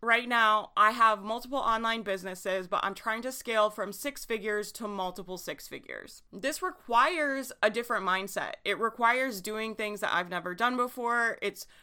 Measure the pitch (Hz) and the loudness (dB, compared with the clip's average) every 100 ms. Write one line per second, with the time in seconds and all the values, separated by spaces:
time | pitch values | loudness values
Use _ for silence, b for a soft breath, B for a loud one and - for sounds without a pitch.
0 | 226 233 240 240 220 214 - - 214 240 | 2 2 4 4 6 4 2 4 6 8
1 | 226 208 202 233 247 269 226 226 226 226 | 6 6 0 -6 -4 -2 0 2 0 -2
2 | 202 190 185 185 196 185 180 202 196 190 | -2 -4 -4 -6 -2 -2 0 -2 -2 -2
3 | - 220 254 262 - 220 214 214 185 - | -4 -4 -4 -6 0 4 4 2 -6 -4
4 | 285 277 - 220 208 208 208 - 220 202 | -6 -6 -4 -4 -2 -2 -4 -8 -8 -4
5 | 185 180 180 180 - 147 - 143 - 57 | -4 -6 -10 -10 -8 -10 -12 -14 -12 -12
6 | - - - - 269 311 370 - - 233 | -12 -18 -18 -6 -4 -2 -4 -6 0 4
7 | 285 349 294 269 262 - 214 214 233 220 | 4 2 0 -2 -6 0 0 0 -2 -2
8 | 190 185 196 - 117 - 196 180 220 226 | 0 0 -2 -6 -6 -6 -4 -2 -2 2
9 | 233 254 262 202 190 214 220 214 214 208 | 2 4 0 -4 -6 -6 -6 -4 -6 -4
10 | 208 175 180 180 175 175 240 254 247 254 | -2 0 -2 -4 -6 -2 0 0 -2 -4
11 | 233 240 233 - 202 196 - b | -2 0 0 0 -4 -6 -12 b